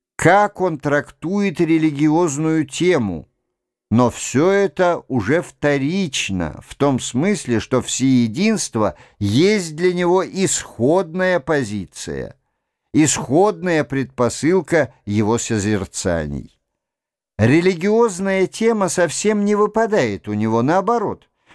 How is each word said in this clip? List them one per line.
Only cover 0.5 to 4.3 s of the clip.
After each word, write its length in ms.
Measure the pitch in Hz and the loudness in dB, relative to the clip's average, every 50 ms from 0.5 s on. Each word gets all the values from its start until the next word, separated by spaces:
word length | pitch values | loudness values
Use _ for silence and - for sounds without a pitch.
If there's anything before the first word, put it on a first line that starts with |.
| - - | -2 -2
он 160 | 185 180 160 | -4 -4 -4
трактует 800 | 127 - 147 143 147 131 - - _ - 165 196 202 202 196 147 - | -4 -4 -2 -2 -2 -2 -6 -10 _ -6 -4 -2 -2 -2 0 0 0
религиозную 1080 | 175 156 165 160 156 156 143 139 151 151 151 170 180 165 135 147 160 160 160 160 147 | 2 2 2 2 2 0 0 2 2 2 2 2 2 0 0 -2 -2 0 0 0 -2
тему. 600 | 139 - - 165 180 180 139 113 98 85 76 - _ _ _ _ _ _ _ _ _ _ _ _ - | -4 -2 0 2 2 2 2 0 -2 -4 -8 -10 _ _ _ _ _ _ _ _ _ _ _ _ 0
Но 180 | 107 120 123 117 | 2 4 4 2
всё 400 | - - - - | 0 -4 -6 -2